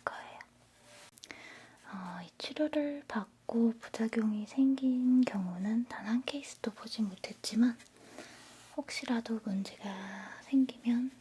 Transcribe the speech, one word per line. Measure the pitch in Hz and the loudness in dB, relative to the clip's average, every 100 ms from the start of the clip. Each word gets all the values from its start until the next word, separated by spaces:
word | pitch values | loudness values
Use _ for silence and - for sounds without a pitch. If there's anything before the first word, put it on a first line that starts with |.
거예요. | - - - - - _ _ _ - - - - - - - - - - - | -6 -6 -10 -18 -20 _ _ _ -20 -20 -20 -20 -18 -18 -18 -20 -20 -20 -16
어, | 196 180 180 | -12 -10 -12
이 | 175 - | -14 -12
치료를 | - 285 302 302 294 285 - | -8 -2 0 2 0 -4 -6
받고 | 220 190 _ - 233 233 233 | -6 -6 _ -2 2 4 2
부작용이 | - - 226 226 214 208 214 | -6 -4 -2 2 2 0 -2
생긴 | 269 269 269 262 254 254 254 | 4 4 4 2 4 6 6
경우는 | 247 202 180 180 202 226 240 | 6 2 -2 -2 0 0 0
단 | - 202 | -4 0
한 | 240 - | 0 0
케이스도 | 285 - - 220 | -6 -8 -8 -8
보지 | - 220 - | -6 -8 -2
못했지만 | 202 185 - - - 220 247 233 - - - - - - - - - - | -2 -4 -12 -10 0 4 4 4 -8 -20 -20 -18 -18 -18 -20 -20 -10 -8
혹시라도 | - - 254 233 233 220 214 | -6 -4 0 0 0 -4 -2
문제가 | 196 196 - 202 190 196 196 - - | -2 -4 -8 -10 -10 -10 -12 -12 -14
생기면 | - 269 262 - 240 240 262 - | 2 4 4 2 2 2 0 -6